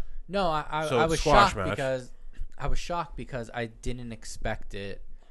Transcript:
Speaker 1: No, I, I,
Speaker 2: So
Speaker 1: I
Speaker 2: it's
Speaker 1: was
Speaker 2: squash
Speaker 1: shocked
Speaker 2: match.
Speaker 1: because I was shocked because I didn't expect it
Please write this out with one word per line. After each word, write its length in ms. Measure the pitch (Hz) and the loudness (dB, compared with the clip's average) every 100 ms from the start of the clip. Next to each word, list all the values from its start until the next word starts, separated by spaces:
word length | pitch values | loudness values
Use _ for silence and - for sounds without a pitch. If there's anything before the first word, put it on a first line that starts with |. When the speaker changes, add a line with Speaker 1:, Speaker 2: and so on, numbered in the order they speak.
| - - - | 0 -2 -2
Speaker 1:
No, 200 | 190 180 | 0 2
I, 180 | 156 143 | 0 0
I, 180 | 151 156 | -2 2
Speaker 2:
So 80 | 131 | 4
Speaker 1:
I 40 | 165 | 4
Speaker 2:
it's 60 | |
Speaker 1:
was 80 | 156 | 4
Speaker 2:
squash 300 | 151 143 202 | 6 8 8
Speaker 1:
shocked 20 | 107 | 4
Speaker 2:
match. 140 | 95 | -2
Speaker 1:
because 420 | 104 135 131 123 - - - - - | 0 -2 -2 -6 -10 -10 -4 -4 -2
I 100 | 139 | 4
was 100 | - | 4
shocked 360 | - 170 151 127 | 4 -4 -4 -8
because 340 | 117 135 113 | -8 -8 -8
I 140 | 120 117 | -6 -6
didn't 440 | 113 - 123 120 | -6 -6 -6 -8
expect 600 | 113 - - 113 107 - | -10 -10 -4 -2 -2 -4
it 280 | 101 98 - - - - | -6 -6 -8 -8 -10 -12